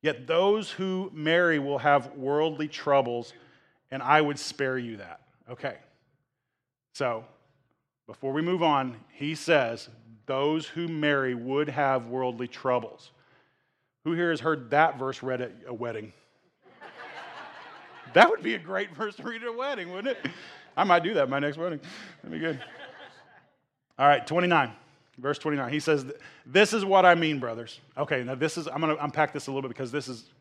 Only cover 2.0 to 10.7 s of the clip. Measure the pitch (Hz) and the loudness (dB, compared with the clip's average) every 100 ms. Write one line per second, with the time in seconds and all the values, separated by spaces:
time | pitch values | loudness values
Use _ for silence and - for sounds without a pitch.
2 | 131 143 131 147 160 151 151 - - 139 | 2 -6 -2 2 0 0 -6 -4 4 4
3 | 120 120 117 - - _ _ _ _ 135 | 4 -2 -6 -18 -20 _ _ _ _ -8
4 | 127 151 147 139 - - 135 131 120 107 | 4 4 4 -2 -10 -4 -4 -2 -6 -10
5 | 90 85 _ _ - 123 139 113 _ _ | -14 -18 _ _ -18 -10 -10 -10 _ _
6 | _ _ _ _ _ _ _ _ _ - | _ _ _ _ _ _ _ _ _ -6
7 | 131 113 - _ _ _ _ _ _ _ | -4 -4 -8 _ _ _ _ _ _ _
8 | - 165 135 139 170 180 165 143 131 113 | -20 -8 -4 -2 0 2 2 2 0 -8
9 | - - 143 156 - 156 120 113 - 110 | -20 -8 -6 -6 2 4 4 -4 -12 -20
10 | 117 110 - 135 143 156 151 | -20 -20 -6 -2 0 0 -4